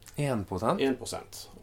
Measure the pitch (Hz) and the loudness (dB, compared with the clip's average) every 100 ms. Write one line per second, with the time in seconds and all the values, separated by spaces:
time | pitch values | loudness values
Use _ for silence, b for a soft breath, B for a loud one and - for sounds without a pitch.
0 | - - 143 117 95 92 110 202 269 - | -10 -2 2 2 0 0 2 4 4 2
1 | - 90 - - - - | -2 -8 -8 -14 -16 -18